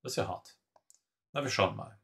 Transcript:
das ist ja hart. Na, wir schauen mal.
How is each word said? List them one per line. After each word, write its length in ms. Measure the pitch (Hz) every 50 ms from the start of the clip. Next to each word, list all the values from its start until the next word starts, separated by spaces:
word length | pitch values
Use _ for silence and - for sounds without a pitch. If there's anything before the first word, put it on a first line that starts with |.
das 100 | - 127
ist 40 | -
ja 120 | - 101 95
hart. 280 | 90 - _ - - _ _ _ _ - _ _ - _ _ _ _ _ _ _
Na, 100 | - 143
wir 80 | 139 127
schauen 240 | - - 98 87 -
mal. 260 | - - - - -